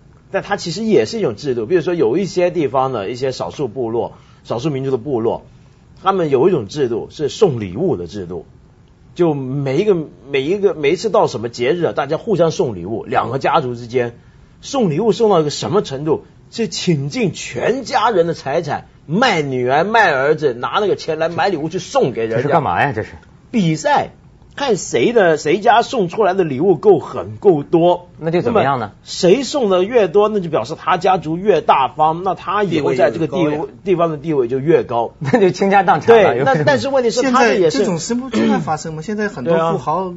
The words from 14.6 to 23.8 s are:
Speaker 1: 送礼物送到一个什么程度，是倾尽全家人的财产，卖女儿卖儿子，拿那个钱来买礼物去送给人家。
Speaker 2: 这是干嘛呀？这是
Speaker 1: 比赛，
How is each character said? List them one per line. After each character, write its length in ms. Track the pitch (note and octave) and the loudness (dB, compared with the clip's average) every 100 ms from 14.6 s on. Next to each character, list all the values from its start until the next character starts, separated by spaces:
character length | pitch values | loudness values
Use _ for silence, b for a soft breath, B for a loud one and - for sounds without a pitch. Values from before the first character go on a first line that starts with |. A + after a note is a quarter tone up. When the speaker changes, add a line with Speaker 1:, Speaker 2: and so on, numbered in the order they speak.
Speaker 1:
送 260 | - C#4 G3+ | -6 -2 0
礼 120 | C#3+ | 2
物 120 | A3+ | 0
送 160 | G3+ A3 | 2 4
到 120 | F3+ | 4
一 40 | |
个 60 | D3+ | 2
什 200 | - A2+ | -2 -2
么 120 | F#3 | -2
程 240 | - C3 D3+ | -2 -6 -2
度， 180 | B2+ b b b | -2 b b b
是 180 | - G#3+ | -6 -6
倾 400 | - - D3+ C#3 | -4 -2 0 -2
尽 240 | B3+ G3 | -2 -4
全 520 | - - B2 - B3+ | -4 -10 -4 -2 -2
家 260 | A3 C4+ A3 | -2 0 2
人 160 | G3 E3+ | 2 0
的 80 | |
财 260 | D3+ C3+ D3+ | -2 -4 -4
产， 260 | D3+ G#2 b b - | -2 -6 b b -4
卖 340 | F3 B3+ F3 | 0 2 0
女 260 | C#3+ B2+ B2 | -2 -2 0
儿 160 | C#3 | 2
卖 280 | F#3+ A3+ G3 | 2 4 4
儿 220 | C3+ C#3 | 4 2
子， 180 | D#3 D3 | 2 0
拿 240 | A#2+ B2 E3 | -2 -4 -2
那 60 | G#3 | 0
个 100 | D3 | -2
钱 220 | - D#3 | -4 -4
来 100 | E3 | -2
买 200 | E3+ F#3 | 0 -2
礼 80 | E3 | -2
物 120 | D#3+ | -4
去 100 | F#3 | -6
送 340 | F3+ C4+ F3 | -4 0 0
给 140 | A2+ A2+ | 0 -2
人 40 | |
家。 60 | A2+ | 0
Speaker 2:
这 60 | |
是 60 | C3 | 2
干 140 | D#3 | 0
嘛 200 | A#2+ F2 | 2 0
呀？ 100 | C3+ | 0
这 80 | G#2+ | -2
是 100 | G2 - - - - | -8 -12 -20 -20 -6
Speaker 1:
比 240 | A#3+ E3 | 0 0
赛， 360 | D#3 | 0